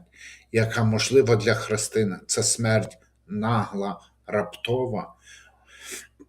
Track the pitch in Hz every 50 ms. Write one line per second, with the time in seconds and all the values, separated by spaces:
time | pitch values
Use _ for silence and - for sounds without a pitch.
0 | - _ _ - - - - - _ _ - 113 110 110 - 117 117 110 110 107
1 | - - 123 135 127 113 117 104 101 117 110 104 - - 107 104 - - - 110
2 | 110 101 92 87 - - - - 110 - - - 117 110 110 110 95 - - -
3 | _ _ _ _ _ - 95 104 107 110 117 110 104 - - 101 101 101 92 -
4 | - _ _ _ _ - - 104 98 - - - _ - 120 127 127 117 110 95
5 | - - - _ _ - - - - - _ _ _ _ - - - - - -
6 | - - _ _ -